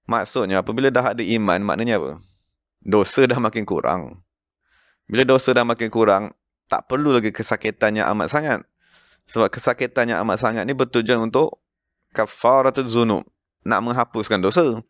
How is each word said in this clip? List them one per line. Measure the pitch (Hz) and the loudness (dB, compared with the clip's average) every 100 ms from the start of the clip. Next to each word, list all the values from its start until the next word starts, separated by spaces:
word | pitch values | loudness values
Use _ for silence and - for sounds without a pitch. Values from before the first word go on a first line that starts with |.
Maksudnya, | - 113 90 131 95 95 | -4 -4 -2 -4 -2 -2
apabila | 107 113 135 | -2 0 2
dah | 123 123 107 | 2 0 -2
ada | |
iman, | 101 113 101 90 | -2 0 2 0
maknanya | 101 80 117 101 | 0 -2 0 -2
apa? | 67 82 _ _ _ _ _ _ | -4 -10 _ _ _ _ _ _
Dosa | - 104 98 - | 0 2 2 2
dah | 127 123 | 2 2
makin | 110 113 | -2 -2
kurang. | 101 85 62 90 67 90 _ _ _ _ _ _ _ _ - | -4 -2 -2 -4 -6 -16 _ _ _ _ _ _ _ _ -4
Bila | 113 | 0
dosa | 131 131 - 123 | 2 2 2 0
dah | |
makin | 117 117 113 | 0 -2 -2
kurang, | 113 107 98 104 _ _ _ - | 2 4 2 0 _ _ _ -6
tak | - - | -6 -2
perlu | 135 147 123 | -2 2 2
lagi | 107 | 0
kesakitannya | 101 110 107 110 - 107 107 | -6 -6 -4 -4 0 0 0
amat | 76 104 82 | -2 -2 -2
sangat. | 147 151 113 - _ _ _ _ _ | -2 -2 -4 -6 _ _ _ _ _
Sebab | _ 117 104 | _ 0 0
kesakitannya | - - 120 123 131 120 90 | 0 -4 -2 -2 -2 -2 -2
amat | 110 107 | -2 0
sangat | 120 113 104 | -2 -2 -4
ni | 131 | -4
bertujuan | 127 120 113 120 113 | -2 0 0 0 0
untuk | 131 160 - _ _ _ _ _ | 0 -2 -4 _ _ _ _ _
kafaratul | - 107 - 117 135 131 131 127 | -4 -4 0 2 4 2 0 -2
zunub, | 117 113 95 - _ _ _ - | 0 2 0 -4 _ _ _ -2
nak | 104 | -2
menghapuskan | 117 123 117 113 104 104 | 0 -2 -2 -4 -2 0
dosa. | 95 175 151 113 | 2 2 2 0